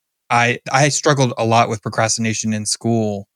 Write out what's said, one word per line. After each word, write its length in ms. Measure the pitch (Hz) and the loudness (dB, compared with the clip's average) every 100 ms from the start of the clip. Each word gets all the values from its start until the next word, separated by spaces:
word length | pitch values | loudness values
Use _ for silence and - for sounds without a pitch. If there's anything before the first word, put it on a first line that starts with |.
| _ _ - | _ _ -2
I, 300 | 120 120 - - | 2 2 -2 -2
I 180 | 131 147 | 2 2
struggled 440 | - 156 139 123 113 | 2 0 2 0 0
a 100 | 113 | 2
lot 220 | 113 110 | 2 2
with 140 | 110 | -2
procrastination 720 | - - 110 - 113 110 110 | -6 -2 -2 0 -2 -4 -4
in 140 | 107 104 | -4 -4
school 600 | - 117 117 107 101 98 | -4 0 0 0 -4 -10